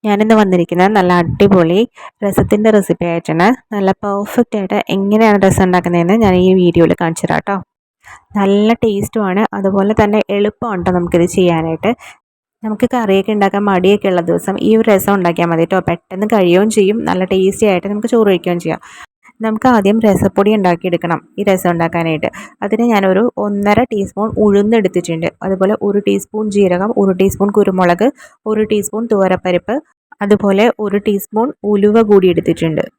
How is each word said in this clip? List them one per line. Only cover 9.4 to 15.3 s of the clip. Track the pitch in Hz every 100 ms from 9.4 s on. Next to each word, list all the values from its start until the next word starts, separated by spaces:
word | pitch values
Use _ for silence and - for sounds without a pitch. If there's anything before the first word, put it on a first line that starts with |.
| 220 202
അതുപോലെ | 196 196 196 214
തന്നെ | 208 214 - 202
എളുപ്പമാണ് | 202 - - 190 175
ട്ടോ | 180
നമുക്കിത് | 175 175 175 -
ചെയ്യാനായിട്ട്. | 180 165 160 160 196 247 - - _ _ _ _ 220
നമുക്ക് | 214 247
കറിയൊക്കെ | 254 214 190 196 214
ഉണ്ടാക്കാൻ | 196 202 202
മടിയൊക്കെ | 190 185 202 196
ഉള്ള | 180 170
ദിവസം | 170 - 196 208
ഈ | 220
ഒരു | 226
രസം | 196 196 202
ഉണ്ടാക്കിയാൽ | 175